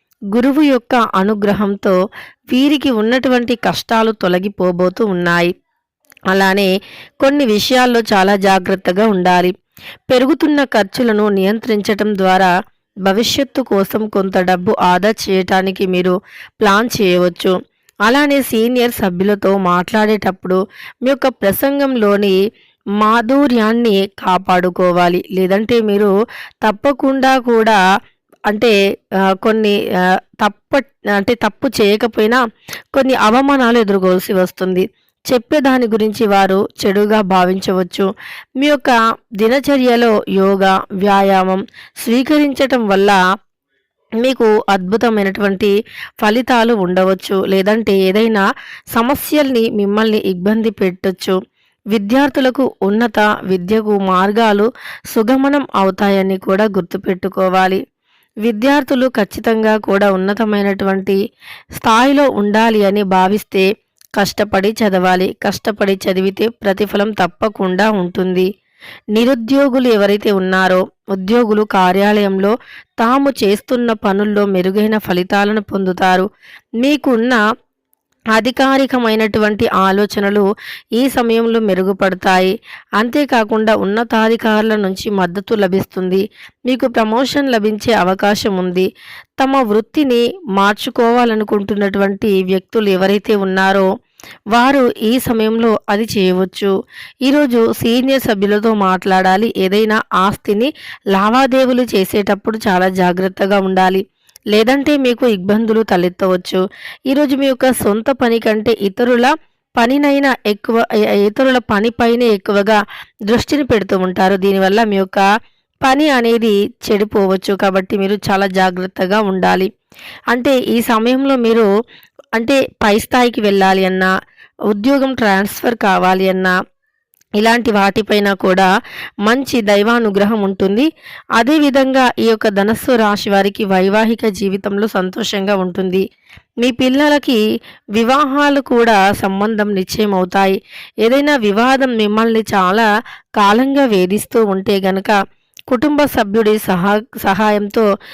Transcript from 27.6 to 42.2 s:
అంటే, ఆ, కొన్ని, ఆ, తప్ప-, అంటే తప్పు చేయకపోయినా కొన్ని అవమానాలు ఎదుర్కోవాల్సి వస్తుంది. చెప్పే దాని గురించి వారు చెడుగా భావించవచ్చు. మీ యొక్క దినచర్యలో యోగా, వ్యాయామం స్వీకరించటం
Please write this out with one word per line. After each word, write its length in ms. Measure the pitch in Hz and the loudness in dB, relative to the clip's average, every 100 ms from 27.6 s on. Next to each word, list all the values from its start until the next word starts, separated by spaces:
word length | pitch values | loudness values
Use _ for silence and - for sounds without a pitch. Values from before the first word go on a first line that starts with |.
| 220 214 185 202 - _ _ _ | 4 4 4 0 -4 _ _ _
అంటే, 280 | - 208 240 202 196 - _ | -6 0 2 2 2 -2 _
ఆ, 80 | 190 190 | -2 0
కొన్ని, 420 | 190 226 220 214 202 - | 0 0 0 0 0 -2
ఆ, 140 | 180 180 185 - - | 0 0 0 -4 -4
తప్ప-, 500 | 208 - _ 285 - _ 208 | -4 -4 _ -4 -4 _ -4
అంటే 240 | 202 196 | -2 -2
తప్పు 320 | 233 214 - 269 | -2 -4 -4 -6
చేయకపోయినా 720 | - 202 208 233 226 214 247 233 - - - _ | 0 2 2 0 0 0 2 0 -6 -18 -18 _
కొన్ని 220 | 277 262 254 | -2 0 2
అవమానాలు 640 | 214 240 277 277 240 240 | 4 4 2 2 4 2
ఎదుర్కోవాల్సి 540 | 208 196 185 185 - | 2 0 2 0 0
వస్తుంది. 520 | 190 185 - 185 185 185 _ _ _ | 0 0 -2 -2 -2 -2 _ _ _
చెప్పే 340 | - 247 - 302 | -2 -2 0 0
దాని 260 | 269 262 240 | 2 0 0
గురించి 380 | 220 214 208 214 | 0 -2 0 0
వారు 320 | 196 190 190 214 | 2 2 0 -2
చెడుగా 440 | - 214 196 208 214 | -4 -2 0 2 0
భావించవచ్చు. 840 | 190 185 180 190 190 185 180 - 196 214 - - - | 2 2 2 0 -2 -2 -4 -2 -4 -4 -16 -20 -12
మీ 120 | 262 285 | -4 0
యొక్క 240 | 294 285 233 226 220 _ | 0 2 2 0 -2 _
దినచర్యలో 800 | 190 220 269 269 285 247 240 233 208 - | -2 0 0 0 0 2 2 2 0 0
యోగా, 460 | 190 190 196 190 190 - | 0 2 2 2 0 -2
వ్యాయామం 680 | 196 202 196 196 190 185 190 - - - - | -4 2 2 4 2 2 -2 -6 -16 -20 -10
స్వీకరించటం 840 | - 233 | -2 0